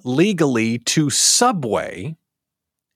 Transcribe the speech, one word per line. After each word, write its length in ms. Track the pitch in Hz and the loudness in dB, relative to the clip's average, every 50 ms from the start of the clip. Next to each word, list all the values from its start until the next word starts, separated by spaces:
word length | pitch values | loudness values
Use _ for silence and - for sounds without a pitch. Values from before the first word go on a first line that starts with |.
| - | -4
legally 760 | 123 127 143 175 214 202 165 160 139 123 113 113 113 117 117 | -2 2 2 2 2 2 2 2 2 2 2 0 0 -2 -2
to 320 | - - - 160 151 139 | -4 -2 0 0 0 2
Subway, 1040 | - - - - - - 240 247 240 170 135 113 98 80 76 - - - 98 151 160 - _ _ _ _ _ _ _ _ _ _ _ _ _ _ _ | 0 0 2 2 2 2 2 2 2 0 -2 -2 -2 -2 -2 -4 -8 -10 -12 -12 -12 -14 _ _ _ _ _ _ _ _ _ _ _ _ _ _ _